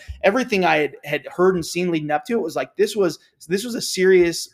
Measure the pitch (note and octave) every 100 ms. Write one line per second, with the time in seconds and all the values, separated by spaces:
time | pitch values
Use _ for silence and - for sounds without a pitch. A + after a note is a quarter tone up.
0 | - - F#3+ B3 B3 G3 F3 D#3 C#3+ -
1 | C#3+ D3 C3+ - F#3 F3+ D3+ F3 F3+ E3
2 | D3+ D3 - A#3 E3+ C#3+ C3 - G3+ G#3+
3 | F3+ - _ _ - G3 A#3+ A#3 - F#3+
4 | F#3 F#3+ E3+ E3 -